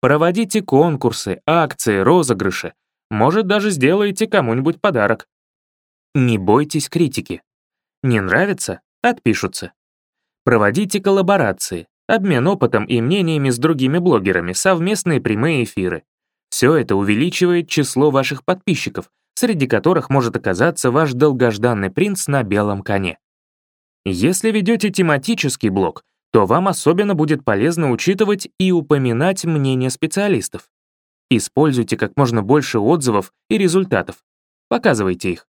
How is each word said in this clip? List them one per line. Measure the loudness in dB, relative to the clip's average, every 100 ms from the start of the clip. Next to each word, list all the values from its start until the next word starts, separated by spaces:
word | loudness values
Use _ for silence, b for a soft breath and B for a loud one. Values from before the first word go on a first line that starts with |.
Проводите | 2 2 2 0 -2 -2
конкурсы, | 0 2 2 2 -2 -2 -6 -6 0
акции, | 0 0 -2 -2 2
розыгрыши. | 4 4 2 0 -2 -4 -10 -14 _ _ _
Может, | 0 2 2 0
даже | 0 0
сделаете | 0 2 2 0 -2 -2
кому-нибудь | 0 0 0 -2 -2
подарок. | -2 0 0 0 -6 _ _ _ _ _ _ _ _
Не | 0 2 0
бойтесь | 2 2 2 -6 -6
критики. | -2 -2 -2 -10 -12 _ _ _ _ _ _
Не | 0 0
нравится? | 2 0 0 -2 -6 -10 _ _
Отпишутся. | -2 0 -2 -2 -2 -8 -14 _ _ _ _ _ _ _ 2
Проводите | 4 4 2 -2 -2
коллаборации, | 0 2 2 2 2 -2 -6 -10 -12 _ _
обмен | -2 2 2 2
опытом | 2 2 0 0
и | -2
мнениями | 0 0 0 0 0
с | 0
другими | 0 0 0 0
блогерами, | 2 2 2 0 -2
совместные | -2 0 0 0 -2 0 -2
прямые | 0 -2 0 0
эфиры. | -2 -4 -4 -6 _ _ _ _ _
Все | 0 2 2
это | 2 0
увеличивает | 0 0 0 0 0 0 0
число | -2 -2 2 2
ваших | 2 0 -4 -4
подписчиков, | -4 -2 -4 -4 -8 -12 _ _ -4
среди | -2 0 0
которых | 0 2 0 2
может | 0 0 -2
оказаться | -4 0 0 0 0
ваш | 0 0
долгожданный | 2 2 2 0 2 0 0 -2
принц | -2 -2 -2 -2
на | -2
белом | 0 0 0 -2
коне. | -4 -2 -2 -8 _ _ _ _ _ _ _ _ -6
Если | 0 0 0 0
ведете | 0 0 0 0
тематический | 0 0 0 -2 -4 -2 -2 -2
блог, | 0 -2 -4 _ _ _
то | 0 2
вам | 2 0
особенно | -2 0 0 0 0
будет | 0 -2 -2
полезно | 0 0 0 0
учитывать | 0 -2 0 0 -2 -6 _
и | 0
упоминать | 0 2 0 2 0 0 -2 -2
мнение | -2 0 0 -2
специалистов. | -4 -4 -2 0 0 -2 -12 -18 _ _ _ _ _ _
Используйте | 0 0 0 2 2 -2 -2
как | -4 0
можно | 0 0
больше | 2 0 2 -2
отзывов | 2 0 2 0 -2 _ _
и | 0
результатов. | 2 0 0 -2 -4 -12 _ _ _ _ _
Показывайте | -2 0 0 0 -2 -4
их. | -6 _